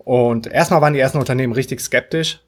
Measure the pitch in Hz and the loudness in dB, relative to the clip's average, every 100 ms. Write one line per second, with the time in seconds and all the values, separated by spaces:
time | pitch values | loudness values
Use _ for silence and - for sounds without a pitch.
0 | - 127 120 117 - 135 165 160 147 143 | -2 2 2 0 -2 0 2 4 4 2
1 | 131 151 127 127 127 120 127 120 - 123 | 0 0 -2 -2 -2 -2 -4 -6 -2 -2
2 | - 165 160 - | -2 -4 -4 -8